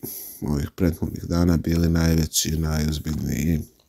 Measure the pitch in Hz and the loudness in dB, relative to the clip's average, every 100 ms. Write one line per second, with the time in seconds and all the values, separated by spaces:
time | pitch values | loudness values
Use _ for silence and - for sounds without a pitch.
0 | - - - - - 71 - - 87 87 | -16 -14 -16 -8 -4 -2 -4 0 0 0
1 | - - - 85 87 82 82 85 82 82 | -4 -6 -2 2 4 4 2 2 2 4
2 | 82 80 78 - - 78 78 78 78 78 | 4 4 2 -2 -2 -2 0 0 0 -2
3 | 78 73 71 - 78 78 - _ | -4 -4 -4 -2 0 0 -2 _